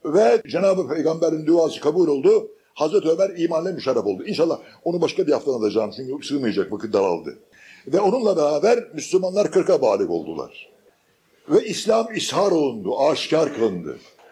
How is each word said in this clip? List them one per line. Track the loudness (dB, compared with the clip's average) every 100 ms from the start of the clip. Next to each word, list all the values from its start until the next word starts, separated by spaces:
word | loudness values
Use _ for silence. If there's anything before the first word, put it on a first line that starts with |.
| 0
Ve | 2 4 2 0
Cenab-ı | 0 0 0 -2
Peygamber'in | -2 -2 0 -2 -2 2
duası | 2 2 0
kabul | -2 2 2
oldu. | 4 4 4 0 -18 _
Hazreti | -4 0 0 0
Ömer | 0 0 0
imanla | -2 -2 -4
müşerref | -6 -2 0 0
oldu. | -4 -6
İnşallah | 0 0 0 -8 -10
onu | -6 -2
başka | -2 0 0
bir |
hafta | 0 0 0
anlatacağım. | 0 0 -2 -6
Çünkü | -10 -10 -6
sığmayacak, | -2 -2 -2 -2
vakit | -4 -2
daraldı. | 0 2 0 -6 -16 _ _ -20 -20 -2
Ve | 0
onunla | 2 2 2 2
beraber | 2 2 2 2 0
Müslümanlar | -12 -2 0 0 0 2
kırka | 2 2 2
balik | 4 2 0
oldular. | -2 -4 -10 -10 -14 -20 _ _ _ _ _ _ _ 0
Ve | 0 0
İslam | -8 0 0 0 -6
ishar | -4 0 2
olundu, | 2 0 -2 -6 0
aşikar | 2 0 0 0 0 0
kılındı. | -2 -2 -10 -12 -16 _ -20